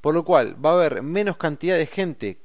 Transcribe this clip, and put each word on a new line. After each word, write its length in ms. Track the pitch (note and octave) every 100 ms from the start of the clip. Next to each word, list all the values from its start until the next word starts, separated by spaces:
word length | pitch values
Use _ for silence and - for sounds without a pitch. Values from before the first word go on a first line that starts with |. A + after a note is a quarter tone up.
por 100 | D3
lo 140 | E3 E3
cual 360 | D#3+ G#2+ A#2
va 80 | D3
a 40 |
haber 280 | F3 D#3+ A#2+
menos 360 | C#3 F#3 G#3 -
cantidad 400 | E3 D3 E3+ F3
de 80 | D3+
gente 520 | - F#3 C#3 G2+ -